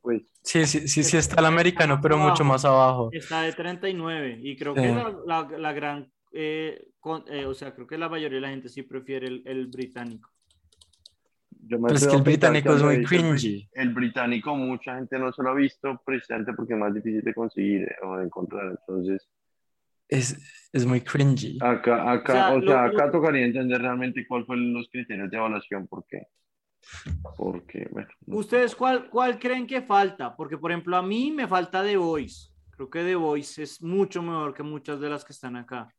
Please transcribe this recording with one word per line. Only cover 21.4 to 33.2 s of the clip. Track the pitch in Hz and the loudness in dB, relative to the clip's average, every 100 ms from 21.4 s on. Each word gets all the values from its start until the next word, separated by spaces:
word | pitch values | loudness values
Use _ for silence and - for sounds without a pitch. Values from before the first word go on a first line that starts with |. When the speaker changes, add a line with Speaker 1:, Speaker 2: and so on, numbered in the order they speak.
| - - | -2 0
Speaker 1:
Acá, | 123 120 120 120 120 | 2 4 4 2 4
acá, | 123 | 2
Speaker 3:
O | - | 4
sea, | 127 127 | 4 6
Speaker 1:
o | 135 | 4
sea, | 127 131 | 6 6
Speaker 3:
lo, | 120 | 6
lo | 104 | 4
Speaker 1:
acá | 143 | 4
tocaría | 165 156 139 | 4 4 4
entender | 120 123 127 123 | 2 0 0 0
realmente | 127 123 127 127 - | 0 -2 -4 -6 -4
cuál | 123 | -6
fueron | 120 123 123 | -4 -2 -2
los | 120 120 | -2 -6
criterios | 127 117 101 98 | -10 -8 -8 -6
de | 110 | -4
evaluación, | 110 104 - 101 90 | -2 -4 -6 -10 -8
porque, | 92 - 98 - _ _ _ _ _ - - - 85 - | -14 -12 -14 -14 _ _ _ _ _ -20 -16 -8 -8 -8
porque, | - 95 90 - - - | -8 -8 -8 -12 -12 -10
bueno, | - - _ | -12 -14 _
no | - | -8
sé. | 214 | -8
Speaker 3:
¿Ustedes | 202 247 240 | 0 2 2
cuál, | 240 254 254 254 | 0 0 0 -2
cuál | 233 254 240 | 0 0 -2
creen | 247 254 247 | -4 -4 -4
que | 262 | -6
falta? | 254 202 196 196 120 | 2 4 4 -2 -10
Porque, | - 156 151 | -8 -10 -6
por | 165 | -4
ejemplo, | 170 170 | -4 0
a | 180 | 0
mí | 185 220 277 | 0 -2 -2
me | 311 220 | -4 0
falta | 185 175 190 | 0 0 -2
The | 202 202 | 0 0
Voice. | 170 156 117 - - _ _ | 0 -2 -4 -14 -20 _ _
Creo | - 135 | -16 -10
que | 165 | -6
The | 175 | -2
Voice | 180 | 0